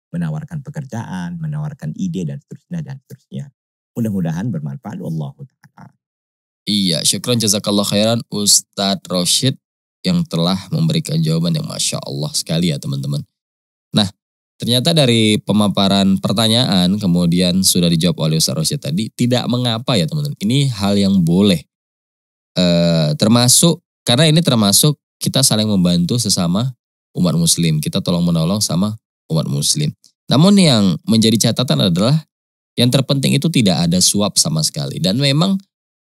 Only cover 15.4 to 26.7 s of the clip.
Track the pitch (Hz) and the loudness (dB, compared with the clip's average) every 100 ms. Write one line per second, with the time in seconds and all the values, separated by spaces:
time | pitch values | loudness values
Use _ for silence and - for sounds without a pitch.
15.4 | - 104 107 98 95 98 98 95 101 101 | 2 0 2 0 2 2 2 2 0 0
16.4 | 110 117 131 92 90 104 98 87 87 87 | 0 0 2 2 2 0 0 2 2 2
17.4 | 90 92 92 87 85 82 87 82 78 80 | 2 2 0 2 2 2 0 0 -2 0
18.4 | - 80 78 76 76 85 110 - 123 120 | -2 -2 -4 -4 -4 -4 -4 -2 0 0
19.4 | - 123 123 113 131 117 156 151 147 - | 0 -2 -2 -4 -2 0 0 -2 -6 -4
20.4 | 101 135 139 104 101 101 98 98 82 87 | -2 0 0 0 0 2 2 4 4 4
21.4 | 104 85 - _ _ _ _ _ _ _ | 4 2 -4 _ _ _ _ _ _ _
22.4 | _ - 90 85 85 82 76 76 110 120 | _ 0 2 4 2 2 0 0 2 4
23.4 | 123 - 170 156 _ _ - 123 160 156 | 4 4 2 0 _ _ -2 2 4 4
24.4 | 165 120 101 98 151 147 _ _ - 131 | 2 2 2 4 2 0 _ _ -4 0
25.4 | 131 107 107 98 87 87 87 120 104 98 | 2 2 2 2 2 2 0 -2 -2 -2
26.4 | 85 95 131 | 0 0 -2